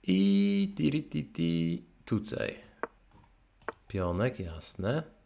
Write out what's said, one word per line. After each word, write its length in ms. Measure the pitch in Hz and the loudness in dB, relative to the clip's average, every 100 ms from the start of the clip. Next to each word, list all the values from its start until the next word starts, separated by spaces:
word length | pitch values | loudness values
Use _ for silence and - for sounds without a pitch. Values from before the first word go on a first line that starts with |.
| - | 2
I 640 | 185 196 196 202 202 196 202 | 4 6 6 4 2 0 0
tiri 260 | 156 151 | 0 0
ti 220 | - 156 - | -2 -6 -6
ti 580 | - 82 82 82 85 - _ - | -2 0 2 0 -2 -8 _ -4
tutaj. 540 | 110 - - - - - _ - _ _ - _ _ _ _ - - _ | -2 -2 -6 -6 -8 -18 _ -12 _ _ -20 _ _ _ _ -14 -14 _
Pionek, 520 | 98 90 87 123 - | -2 0 2 0 -2
jasne. 800 | 87 82 - - 95 147 156 - | -10 -10 -12 -6 -2 -2 -6 -18